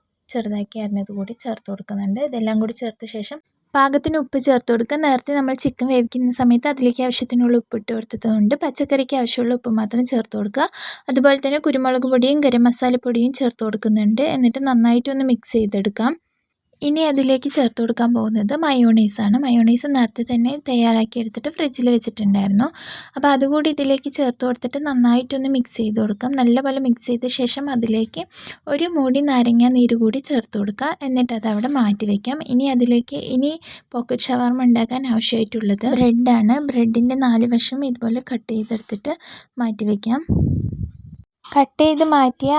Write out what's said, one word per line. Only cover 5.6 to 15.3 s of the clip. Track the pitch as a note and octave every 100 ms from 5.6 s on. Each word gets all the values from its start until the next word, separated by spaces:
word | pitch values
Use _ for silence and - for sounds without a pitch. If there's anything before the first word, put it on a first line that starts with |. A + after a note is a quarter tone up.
| C4 - B3
വേവിക്കുന്ന | B3+ A#3 B3 B3 B3
സമയത്ത് | B3 A#3+ D4
അതിലേക്ക് | C#4 B3 A#3+
ആവശ്യത്തിനുള്ള | B3+ A#3+ B3+ B3 A#3+ A#3+
ഉപ്പ് | - A3+
ഇട്ട് | G3+
കൊടുത്തത് | A3+ A3 A3 A3+
കൊണ്ട് | G#3+ G#3 C#4+
പച്ചക്കറിക്ക് | D#4 C4+ C#4 C#4 C4 C4+
ആവശ്യമുള്ള | A#3+ - A#3+ B3
ഉപ്പ് | A#3+
മാത്രം | A3 G#3+ A#3 B3+
ചേർത്ത് | B3 - G#3+
കൊടുക്കുക. | G#3 C4 E4+ - - - -
അതുപോലെ | B3+ C#4 C#4
തന്നെ | C4+ D4
കുരുമുളക് | D4+ C4 C4 B3+ B3+
പൊടിയും | B3+ B3+ D4
ഗരം | C#4+ A#3+
മസാലപ്പൊടിയും | A#3+ A#3+ B3 B3 B3+ A#3 B3
ചേർത്ത് | C#4 B3 -
കൊടുക്കുന്നുണ്ട്. | A3 G#3 A3 G#3+ G#3 A3 D4+
എന്നിട്ട് | C4+ B3 C4+
നന്നായിട്ടൊന്ന് | C4+ B3 A#3 A#3+ C4 C4+
മിക്സ് | C4